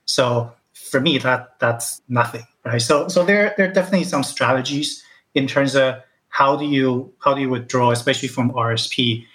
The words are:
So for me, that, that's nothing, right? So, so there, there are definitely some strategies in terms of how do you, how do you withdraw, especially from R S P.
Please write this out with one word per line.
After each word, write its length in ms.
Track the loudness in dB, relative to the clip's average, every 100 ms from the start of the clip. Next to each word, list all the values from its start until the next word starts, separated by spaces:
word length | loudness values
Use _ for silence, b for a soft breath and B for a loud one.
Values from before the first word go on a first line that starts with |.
| -2
So 460 | 0 2 0 -4 -10 _
for 280 | -20 -4 -2
me, 160 | 0 0
that, 420 | 0 -2 -4 _
that's 420 | -2 -2 -6 -10 -2
nothing, 380 | 0 0 -4 -14 _
right? 180 | -4 -2
So, 260 | 2 2 2
so 180 | 2 4
there, 280 | 2 2 0
there 100 | 0
are 40 |
definitely 300 | 0 0 0
some 200 | 0 -2
strategies 800 | -4 -2 0 0 -2 -4 -4 -8 B B _
in 140 | -4 0
terms 280 | 0 2 2
of 200 | 2 -2 B B _
how 260 | 0 2 2
do 80 |
you, 480 | 0 2 2 0 -4 _
how 140 | 0
do 80 | 0
you 80 | 0
withdraw, 420 | -4 -2 2 2
especially 380 | 2 0 -2 -4
from 220 | -2 -2 0
R 160 | -2
S 160 | -2 -2
P. 380 | -2 0 -2 B